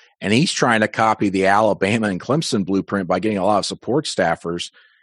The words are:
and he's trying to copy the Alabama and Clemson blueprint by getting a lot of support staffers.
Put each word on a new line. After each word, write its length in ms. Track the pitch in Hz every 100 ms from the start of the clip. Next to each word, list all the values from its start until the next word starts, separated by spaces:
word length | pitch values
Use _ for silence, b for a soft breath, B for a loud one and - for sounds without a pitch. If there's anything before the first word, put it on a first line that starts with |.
| B B
and 100 | 95
he's 200 | 113 160
trying 300 | - 135 110
to 60 | 107
copy 420 | - 110 107 104
the 180 | 95 95
Alabama 600 | 101 110 90 98 113 107
and 140 | 90
Clemson 440 | - 147 - 113 92
blueprint 420 | 98 90 101 87
by 100 | 90
getting 220 | 107 101
a 60 | 92
lot 120 | 104
of 80 | -
support 400 | 92 - 135 -
staffers. 640 | - 85 82 85 85 - b b b